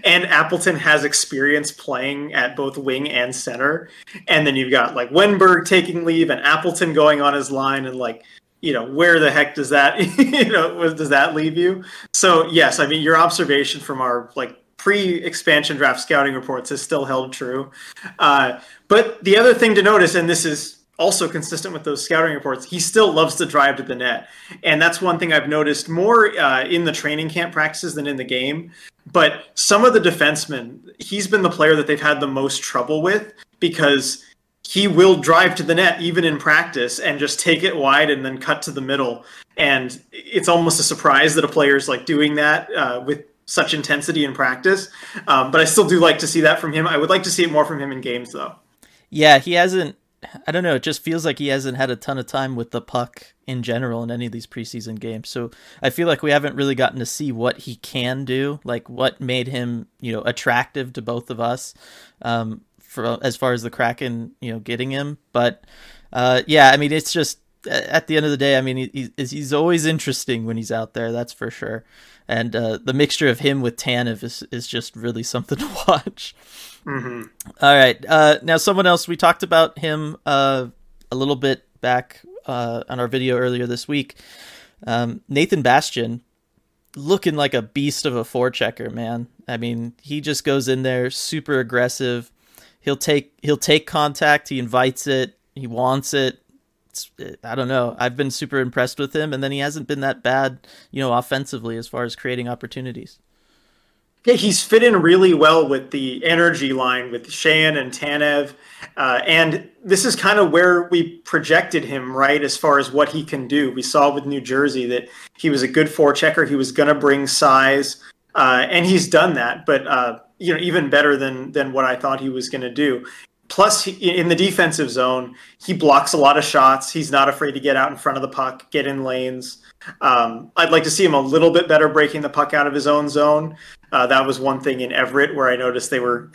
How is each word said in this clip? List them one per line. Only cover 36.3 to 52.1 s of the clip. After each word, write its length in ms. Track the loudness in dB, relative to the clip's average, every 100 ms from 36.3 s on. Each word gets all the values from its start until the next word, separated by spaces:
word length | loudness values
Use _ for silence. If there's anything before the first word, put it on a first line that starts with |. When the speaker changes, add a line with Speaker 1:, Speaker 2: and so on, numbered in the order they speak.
| -2
Speaker 1:
practice, 640 | 2 2 0 -4 -4 -2
and 180 | -4 -2
just 220 | -4 -2
take 240 | 0 0
it 100 | 0
wide 360 | 0 2 2 2
and 160 | 0 -4
then 120 | -8
cut 240 | -4 -4
to 80 | -4
the 100 | -10
middle. 420 | -6 -2 -2 -6 -14 -20 -14 -2
And 460 | 0 0 -2 -12 _
it's 380 | -20 -6 -4 2
almost 300 | 2 2 0
a 20 |
surprise 520 | -2 0 2 4 6 4
that 100 | 4
a 20 |
player's, 400 | 2 4 2 0
like, 180 | -6 -2
doing 300 | 0 0 2
that, 340 | 2 0 -2 -4
uh, 260 | -2 -4 -6
with 180 | -8 -8 _ -6
such 280 | -4 -2
intensity 520 | -2 -2 -4 -2 -2 -2
in 80 |
practice. 560 | -2 -2 0 0 0 -4 -18 -18 -10 0
Um, 260 | 2 4
but 100 | 2
I 40 | 4
still 220 | 4 4
do 120 | 6
like 200 | 4 4
to 80 | -2
see 140 | 2
that 180 | 2 2
from 140 | -2
him. 120 | -2 0
I 120 | 0
would 120 | 2
like 140 | 0
to 80 | 0
see 120 | 0
it 80 | 2
more 120 | 2
from 160 | 0 -2
him 140 | -8
in 80 | -10
games, 320 | -8 -8 -10
though. 220 | -12 -12 -14 _ _ _ _ _
Speaker 2:
Yeah, 300 | 4 6 6
he 140 | 6
hasn't, 420 | 2 2 0 -4 -8 _ _ -20 -12 -4
I 60 |
don't 120 | -2
know, 120 | 0 -2
it 80 |
just 180 | -2 -6
feels 220 | -4 -4
like 160 | -2 -4
he 80 | -2
hasn't 300 | -4 -4 -4
had 120 | -4
a 60 | -4
ton 220 | -6